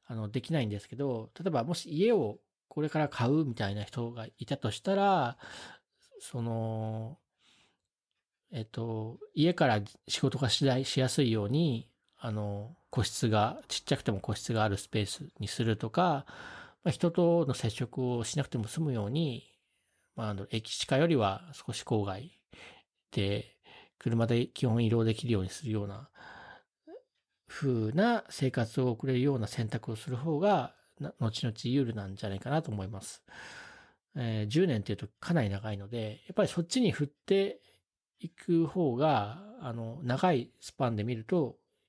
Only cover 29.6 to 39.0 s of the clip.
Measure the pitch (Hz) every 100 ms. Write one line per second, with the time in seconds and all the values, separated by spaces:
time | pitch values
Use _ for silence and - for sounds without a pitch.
29.6 | 110 120 - 110 - 123 160 147 202 185
30.6 | 120 - _ - 143 - 113 - 127 107
31.6 | 120 135 123 110 98 95 107 95 127 151
32.6 | 156 107 95 117 - - _ - - -
33.6 | - - - _ _ - 120 110 107 143
34.6 | 185 113 98 104 107 - - 170 107 98
35.6 | 107 101 101 117 107 107 - 185 185 -
36.6 | 170 254 220 - 143 _ - 196 196 -
37.6 | _ _ _ _ _ _ 170 - - 170
38.6 | 160 190 156 120